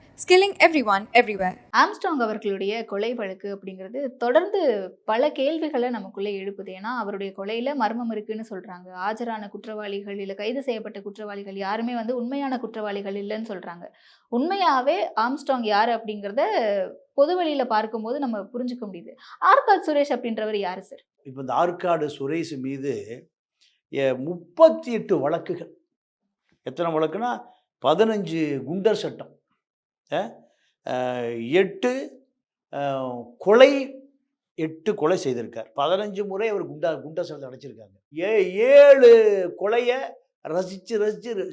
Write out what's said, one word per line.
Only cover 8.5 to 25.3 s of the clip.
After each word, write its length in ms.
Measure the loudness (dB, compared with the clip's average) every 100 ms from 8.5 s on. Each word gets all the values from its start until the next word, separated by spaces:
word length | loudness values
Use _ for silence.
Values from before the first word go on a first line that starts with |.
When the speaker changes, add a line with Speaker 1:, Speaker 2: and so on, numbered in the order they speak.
Speaker 2:
சொல்றாங்க. 380 | -14 -14 -18 -16
ஆஜரான 540 | -8 -6 -6 -6 -8 -10
குற்றவாளிகள், 720 | -14 -12 -12 -8 -10 -10 -10
இல்ல 160 | -10
கைது 280 | -6 -6 -4
செய்யப்பட்ட 380 | -4 -6 -8 -12
குற்றவாளிகள் 540 | -14 -14 -12 -12 -12
யாருமே 400 | -8 -6 -4 -4
வந்து 220 | -6 -4 -6
உண்மையான 420 | -4 -6 -4 -6
குற்றவாளிகள் 560 | -8 -8 -8 -6 -6
இல்லைன்னு 340 | -8 -6 -8 -8
சொல்றாங்க. 400 | -10 -12 -16 -18 -20 _ _ _
உண்மையாவே 680 | -2 0 2 2 2 2 0 -2 -2
ஆம்ஸ்ட்ராங் 460 | -2 -2 -2 -2
யாரு 300 | 2 2 2
அப்படிங்கிறத 500 | 0 -4 -8 -4 0 0 2 0 0 -4 -8 _
பொது 300 | 2 2 4
வெளியில 200 | 0 0
பார்க்கும்போது 540 | 0 0 0 -4 -6 -4
நம்ம 200 | -4 -4
புரிஞ்சுக்க 460 | -8 -8 -8 -8 -10
முடியுது. 180 | -14 -16 -20 -20 0
ஆற்காடு 480 | 6 6 6 2 2
சுரேஷ் 320 | 0 0 -2
அப்படின்றவர் 380 | -4 -4 -4 -4
யாரு 260 | -4 -6
சார்? 220 | -12 -20 _ _
Speaker 3:
இப்ப 180 | -16 -12
இந்த 140 | -4
ஆற்காடு 520 | 2 2 0 -2 0 -2
சுரேஷ் 520 | -6 -6 -4 -6 -8
மீது, 680 | -8 -6 -4 -6 -8 -16 -18 _ _ _ _ _ _
எ, 200 | -2 0
முப்பத்தி 800 | 0 -4 -8 -10 6 6 6 -2
எட்டு 260 | -6 0 0
வழக்குகள். 560 | 2